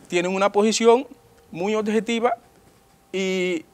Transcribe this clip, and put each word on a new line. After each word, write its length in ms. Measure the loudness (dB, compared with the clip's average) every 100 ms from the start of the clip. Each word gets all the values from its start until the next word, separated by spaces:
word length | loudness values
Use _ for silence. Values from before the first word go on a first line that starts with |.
| -6
tienen 260 | -2 -2
una 200 | 0 2
posición 560 | 2 2 4 4 4 0 -14 _ _ _
muy 240 | -8 -4
objetiva 640 | -2 -2 -2 -2 -2 -2 -4 _ _ _ _ _ _ _
y 520 | -4 -2 -2 -2 -4 -8